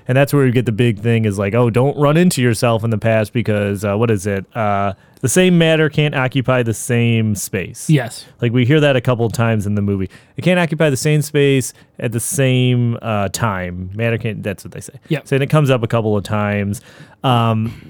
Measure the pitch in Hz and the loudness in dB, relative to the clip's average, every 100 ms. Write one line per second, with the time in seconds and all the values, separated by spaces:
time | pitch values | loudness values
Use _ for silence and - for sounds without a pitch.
0 | - 127 143 143 131 117 117 104 120 101 | -2 0 2 2 2 2 0 2 0 0
1 | 117 113 110 98 101 113 120 120 139 - | 0 0 0 0 0 2 2 2 0 2
2 | 143 160 180 139 123 110 123 113 117 107 | 2 4 2 2 0 2 0 0 -2 -2
3 | 113 110 104 123 107 104 101 101 101 101 | 0 0 0 -2 -2 0 0 -2 -2 0
4 | 117 104 101 98 92 120 104 101 101 95 | 0 0 -2 -4 -6 -4 -2 0 -2 -6
5 | _ - 127 185 185 175 165 160 156 151 | _ -6 -2 2 2 4 4 2 0 0
6 | 147 143 127 139 123 127 117 107 - 120 | -2 -2 -2 -2 0 0 0 -4 -2 0
7 | 117 113 110 101 - 101 87 - - 147 | 2 0 0 -4 -4 -6 -8 -10 0 0
8 | 117 - - - 120 123 120 151 147 127 | 0 -12 -18 -4 -2 0 2 4 4 2
9 | 127 117 117 - 117 110 101 104 101 98 | 0 0 -2 0 0 0 -2 -2 0 -2
10 | 92 - _ - 170 180 165 156 156 131 | -4 -10 _ -4 0 0 0 0 0 0
11 | 151 151 147 147 143 135 - - _ - | 0 0 0 2 4 2 -2 -10 _ -8
12 | 120 117 - - 131 127 127 123 120 117 | -6 -4 -4 0 0 2 2 2 0 -2
13 | 113 104 98 - 117 95 90 87 92 101 | -4 -2 -2 -2 -2 -2 -6 -8 -10 -4
14 | 117 113 117 101 101 92 87 - - - | -2 -2 -4 -6 -8 -8 -12 -16 -16 -16
15 | - 147 - 135 139 156 139 127 113 117 | -6 -6 -2 -2 2 2 4 2 0 -2
16 | 107 104 87 107 104 104 101 101 - - | 0 -2 -2 -2 0 -2 -2 -6 -10 -20
17 | - - 135 120 117 110 113 - | -20 -4 2 2 2 0 -4 -8